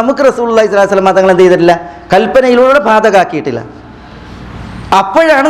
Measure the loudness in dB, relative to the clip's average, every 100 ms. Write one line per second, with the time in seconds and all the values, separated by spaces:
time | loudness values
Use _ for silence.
0 | 0 0 0 0 -2 0 0 0 0 0
1 | 0 2 2 2 2 4 2 0 -4 -18
2 | -2 -2 2 2 2 2 2 2 2 0
3 | 2 2 0 -4 -6 -8 -12 -18 -20 -20
4 | -20 -20 -20 -20 -18 -18 -16 -16 -2 -2
5 | 0 0 2 2